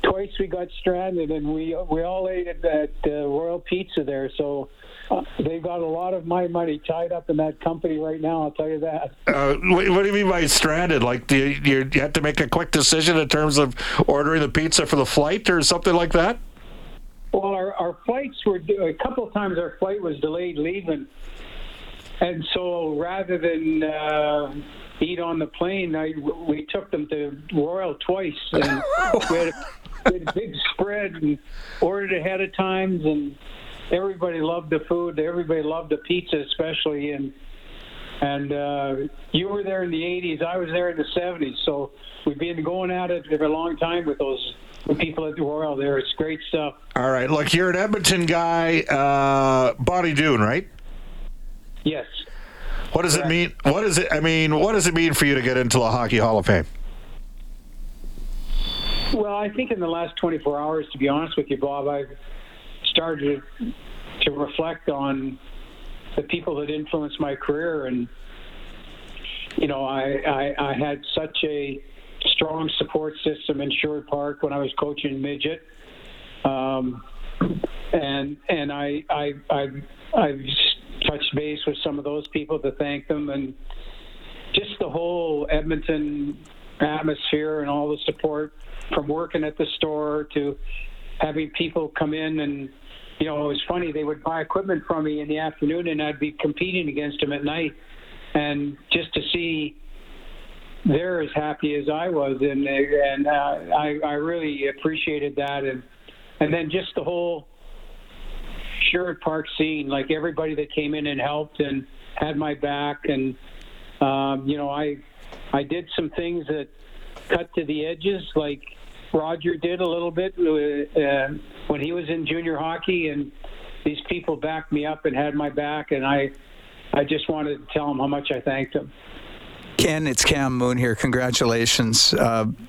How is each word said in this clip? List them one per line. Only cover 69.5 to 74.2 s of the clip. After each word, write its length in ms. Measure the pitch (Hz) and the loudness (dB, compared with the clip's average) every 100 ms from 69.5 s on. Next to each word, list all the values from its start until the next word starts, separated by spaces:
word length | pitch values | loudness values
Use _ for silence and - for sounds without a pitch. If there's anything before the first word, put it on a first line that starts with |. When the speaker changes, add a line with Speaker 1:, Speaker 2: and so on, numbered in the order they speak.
| - | -2
Speaker 1:
you 140 | 147 | 0
know, 160 | 135 135 | 0 -2
I, 360 | 135 135 139 151 | -2 0 0 0
I, 440 | 135 143 143 143 | 0 0 -2 -2
I 20 | |
had 280 | 123 147 143 - - | 0 -2 -4 -4 -4
such 220 | 156 - 156 | -2 -2 -2
a 360 | 147 139 139 - - - - - | -2 -4 -6 -12 -18 -18 -2 0
strong 440 | - 160 160 156 - | 2 2 0 -2 -2
support 360 | 151 156 156 156 | 0 0 -2 -2
system 380 | 156 147 - 143 | -2 -2 -2 -2
in 100 | 139 | 0
Sherwood 360 | - 151 151 - | 0 0 -2 -2
Park 360 | 143 | -2